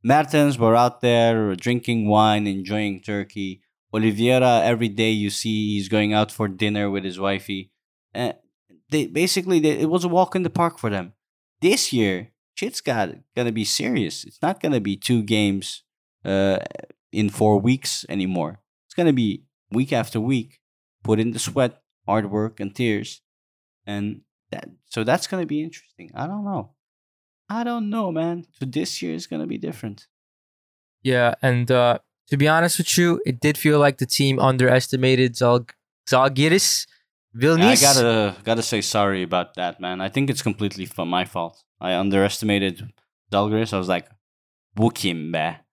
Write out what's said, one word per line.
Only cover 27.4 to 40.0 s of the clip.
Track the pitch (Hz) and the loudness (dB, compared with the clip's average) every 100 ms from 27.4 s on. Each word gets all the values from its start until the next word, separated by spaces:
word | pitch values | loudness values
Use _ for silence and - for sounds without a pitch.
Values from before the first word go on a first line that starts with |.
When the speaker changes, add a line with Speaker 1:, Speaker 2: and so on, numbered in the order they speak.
| _ | _
Speaker 1:
I | 214 | -6
don't | 240 240 208 | -6 -6 -4
know, | 226 196 | -4 -4
man. | 160 165 170 165 _ | -2 -4 -6 -12 _
So | |
this | 131 135 175 - | -6 -4 -6 -6
year | 175 | -8
is | 160 - | -8 -8
gonna | 156 156 | -8 -8
be | - | -8
different. | 165 - 113 101 _ _ _ _ _ _ _ _ _ _ | -8 -10 -12 -14 _ _ _ _ _ _ _ _ _ _
Speaker 2:
Yeah, | 131 123 120 - | 0 4 2 2
and, | 135 123 123 | 0 2 2
uh, | 127 120 117 _ _ _ | 4 4 2 _ _ _
to | 143 | 0
be | 151 | 4
honest | 160 170 - | 4 2 -2
with | 170 - | 0 2
you, | 175 170 | 2 2
it | 427 123 | -2 0
did | 147 147 | -2 2
feel | 151 151 | 2 4
like | 143 135 | 4 2
the | |
team | 127 - 139 135 | -4 0 0 2
underestimated | 131 131 127 127 - 131 131 127 127 | 2 4 4 4 2 0 2 4 2
Zalg-, | 120 123 123 120 _ _ _ - | 2 2 2 0 _ _ _ 0
Zalgiris | 127 135 135 156 190 - - - _ _ _ _ | 4 4 4 4 4 2 -2 -6 _ _ _ _
Speaker 1:
Yeah, | 113 147 | 0 2
I | 165 | 6
Speaker 2:
Vilnius. | 202 254 | 6 6
Speaker 1:
gotta, | 143 135 117 113 101 92 | 6 6 4 4 0 -2
gotta | 113 113 | -2 -2
say | 110 110 | 0 -4
sorry | - 110 101 95 | 0 0 2 0
about | 87 90 87 | -2 -2 -2
that, | - 90 85 | -6 -6 -6
man. | 90 92 | -10 -6